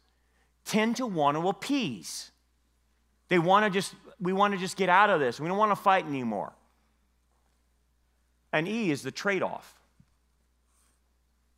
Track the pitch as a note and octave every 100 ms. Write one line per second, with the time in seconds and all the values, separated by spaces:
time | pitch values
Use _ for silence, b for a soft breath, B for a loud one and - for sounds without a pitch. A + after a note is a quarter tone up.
0 | _ _ _ _ _ _ - G#3+ A3+ A#3+
1 | B3 E3+ C#3+ D3+ F3+ F#3+ - C#4 F3 G2
2 | - - - _ _ _ _ _ _ _
3 | _ _ - F3+ E3+ G3+ G#3 F#3+ - -
4 | - - F3 F#3+ G3+ G3 F3+ - F#3 F3+
5 | G#3+ E3+ B2+ C#3+ D#3+ G3 G#3+ G3 G3 F#3+
6 | D#3+ C3+ A#2+ G2+ D2 - _ _ _ _
7 | _ _ _ _ _ _ _ _ _ _
8 | _ _ _ _ _ D3+ F3 A#3 F#3+ C3+
9 | B2+ - G3+ F#3+ G2 - - _ _ _
10 | _ _ _ _ _ _ _ _ _ _
11 | _ _ _ _ _